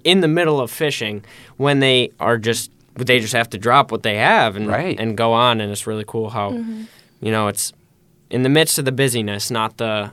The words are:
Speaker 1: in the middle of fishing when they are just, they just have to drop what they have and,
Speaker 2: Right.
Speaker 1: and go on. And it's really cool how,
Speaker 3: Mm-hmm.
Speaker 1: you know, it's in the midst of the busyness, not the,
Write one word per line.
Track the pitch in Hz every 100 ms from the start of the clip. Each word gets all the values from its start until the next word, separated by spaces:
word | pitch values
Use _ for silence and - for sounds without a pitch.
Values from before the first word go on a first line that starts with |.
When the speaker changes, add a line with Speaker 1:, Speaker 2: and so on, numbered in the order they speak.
Speaker 1:
in | 165 190
the | 165
middle | 165 165 147
of | 127
fishing | - 151 135 110 104 - - - -
when | 139 139
they | 135 127 120 -
are | 90 117
just, | 110 113 - _ _ -
they | 123 123
just | 107
have | 120 117
to | 101
drop | 113 135 135
what | 110
they | 113 104
have | 135 220 117
and, | 98 104
Speaker 2:
Right. | 104 180 110
Speaker 1:
and | 113 104
go | 113
on. | 113 123 113
And | 104
it's | 101 -
really | 107 104
cool | 117 110
how, | 113 101
Speaker 3:
Mm-hmm. | 233 226 220 220 _ _ -
Speaker 1:
you | 107
know, | 110 104
it's | 101 - - _ _ _ _ -
in | 120
the | 131
midst | 151 160 -
of |
the | 131
busyness, | 127 139 120 104 101 -
not | 117 110 -
the, | 113 107 104